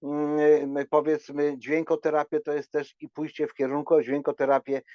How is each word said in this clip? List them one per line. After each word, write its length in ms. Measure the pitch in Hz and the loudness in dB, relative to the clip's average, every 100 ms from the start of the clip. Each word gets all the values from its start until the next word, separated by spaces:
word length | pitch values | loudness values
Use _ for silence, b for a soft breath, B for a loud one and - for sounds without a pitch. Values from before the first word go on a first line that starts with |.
mm, 800 | 143 147 147 151 151 151 139 139 139 | -8 -4 -2 2 6 6 4 -4 2
powiedzmy, 680 | 151 151 156 - 143 147 135 | 2 2 -2 -4 -4 -2 -2
dźwiękoterapię 840 | 117 156 160 156 160 151 147 151 | -4 -4 0 -2 0 -2 -2 -4
to 140 | 151 | -2
jest 180 | 147 139 | -6 -4
też 240 | 147 143 _ | -6 -6 _
i 100 | 151 | -18
pójście 380 | - 151 - 147 | -10 -10 -6 -6
w 60 | |
kierunku 480 | - 135 143 147 160 | -2 -2 -2 2 2
dźwiękoterapię, 800 | 123 143 139 143 135 135 - 135 B | 2 -2 -2 -2 2 0 0 -6 B